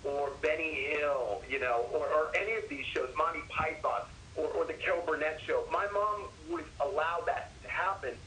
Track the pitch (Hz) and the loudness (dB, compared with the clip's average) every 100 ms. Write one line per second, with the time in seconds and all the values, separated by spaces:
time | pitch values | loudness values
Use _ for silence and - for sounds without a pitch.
0 | 143 139 143 - 151 156 160 147 139 151 | -2 0 -2 0 0 2 0 0 0 2
1 | 147 139 117 101 - 135 127 120 - 156 | 2 2 2 -2 -2 0 2 2 2 0
2 | 143 151 156 180 202 226 - 277 - - | 4 4 4 2 0 -2 -2 -6 -4 -2
3 | 196 - 156 165 - - 156 151 - 104 | -2 2 0 0 -4 -2 0 0 0 0
4 | 101 - - - 151 165 165 156 - 170 | -4 -12 -10 -2 0 0 0 0 0 2
5 | 165 147 151 156 - 135 - 170 202 202 | 2 2 2 -2 0 0 2 0 2 2
6 | 208 208 196 - 160 170 - - 143 139 | 2 0 -4 -12 -6 -4 -4 -2 0 2
7 | 160 175 - - - - - - 180 190 | 2 2 0 -2 -2 -12 -6 0 0 0
8 | 135 117 | -4 -6